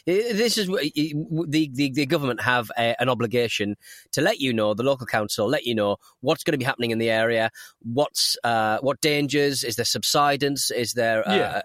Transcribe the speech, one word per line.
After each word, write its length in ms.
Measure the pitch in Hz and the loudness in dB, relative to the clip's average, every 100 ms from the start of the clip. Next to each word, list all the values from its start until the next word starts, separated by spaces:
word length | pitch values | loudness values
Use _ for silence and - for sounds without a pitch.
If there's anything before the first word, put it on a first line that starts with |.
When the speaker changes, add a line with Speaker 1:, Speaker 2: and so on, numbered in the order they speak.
| - | -2
Speaker 1:
I, 40 | 190 240 | 0 0
this 240 | 208 233 220 | 0 0 0
is 80 | 185 | -2
wh-, 120 | 190 | -2
I, 280 | 147 - 151 | -2 -2 -2
w-, 320 | 147 160 160 170 | -2 -4 -4 0
the, 200 | 151 151 | 0 0
the, 180 | 127 143 | 0 -2
the 140 | 127 135 | 0 0
government 360 | 160 139 117 | 0 0 -2
have 300 | 127 123 110 - | 0 0 0 0
a, 180 | 117 120 | 0 2
an 80 | 123 | 0
obligation 680 | 120 117 120 117 - 101 104 - - - | 0 0 0 0 0 -4 -4 -12 -20 -8
to 100 | - | 0
let 180 | 170 220 | 0 0
you 140 | 135 | 0
know, 220 | 113 107 107 | 2 2 2
the 80 | |
local 240 | 131 135 117 | 0 0 0
council, 400 | 117 107 - 107 | 0 0 0 0
let 160 | 147 120 | 0 0
you 80 | |
know 240 | 110 101 101 _ _ | 0 0 -2 _ _
what's 220 | 127 156 | -2 -2
gonna 160 | - 143 | -2 -2
be 40 | 120 | -2
happening 260 | 123 120 | -2 -2
in 80 | 113 | 0
the 100 | 113 | 2
area, 400 | 110 113 117 113 - - _ | 2 2 2 0 -4 -20 _
what's, 560 | 113 120 147 - - - | -4 -2 -2 -2 -2 -2
uh, 340 | 120 113 110 110 | 0 2 2 0
what 200 | 135 131 | 0 0
dangers, 640 | 156 147 143 143 143 131 | 0 2 0 2 2 0
is 120 | 120 113 | -4 -2
there 60 | 117 | -2
subsidence, 840 | 117 - 151 143 143 143 135 - | -2 0 2 4 2 0 -2 -2
is 240 | 120 117 | -2 -2
there, 340 | 123 113 113 - | 0 2 2 2
uh, 80 | 196 | 2
Speaker 2:
Yeah. 260 | 113 95 | 0 -2